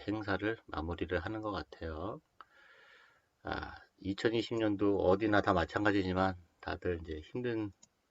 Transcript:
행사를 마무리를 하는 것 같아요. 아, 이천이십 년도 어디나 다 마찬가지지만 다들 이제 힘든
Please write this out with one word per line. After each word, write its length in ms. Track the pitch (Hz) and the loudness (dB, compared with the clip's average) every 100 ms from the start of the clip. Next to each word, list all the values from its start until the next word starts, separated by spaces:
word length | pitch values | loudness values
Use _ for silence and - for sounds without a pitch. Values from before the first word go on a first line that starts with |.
| - | -4
행사를 500 | 110 104 92 104 113 - | -4 -2 -2 -2 -4 -6
마무리를 500 | 78 82 85 85 90 | -6 -4 -4 -2 -2
하는 220 | 92 110 | -2 -6
것 100 | 107 | -4
같아요. 720 | 90 - - 82 78 95 151 - - - _ - - - - - _ _ _ | -6 -8 -10 -8 -6 -8 -10 -16 -20 -20 _ -20 -20 -20 -20 -20 _ _ _
아, 320 | - - - - - _ | -6 -6 -6 -12 -20 _
이천이십 560 | 95 95 117 113 107 113 | -6 0 0 2 0 0
년도 420 | 107 101 101 95 | 2 4 4 6
어디나 420 | 85 95 107 104 | 6 6 4 4
다 120 | 104 | 4
마찬가지지만 840 | 92 80 104 104 101 92 92 95 90 - _ | 2 2 2 2 2 2 2 2 0 -12 _
다들 380 | 85 85 90 85 | -6 -4 -4 -4
이제 180 | 80 78 | -6 -10
힘든 500 | - 123 120 113 104 - - _ _ | -8 -6 -4 -2 -4 -8 -20 _ _